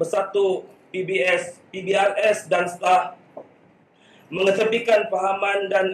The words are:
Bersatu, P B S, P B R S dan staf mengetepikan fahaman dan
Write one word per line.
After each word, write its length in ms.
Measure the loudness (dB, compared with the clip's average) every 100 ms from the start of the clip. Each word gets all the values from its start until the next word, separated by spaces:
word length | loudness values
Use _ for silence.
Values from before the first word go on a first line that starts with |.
Bersatu, 640 | -2 -2 -2 0 0 0 -6 -20 _
P 160 | -8 -4
B 160 | 0
S, 400 | 0 0 -2 -14 _
P 160 | -12 -2
B 80 |
R 240 | 2 2 2 0
S 240 | 0 0
dan 160 | -2 -2
staf 480 | -2 2 2 2 -8 -20 -20 -20 _ _ _ _ _ _ -20 -12
mengetepikan 800 | -2 2 2 2 0 2 2 2
fahaman 560 | -2 -2 0 0 -2 0
dan 240 | 0 0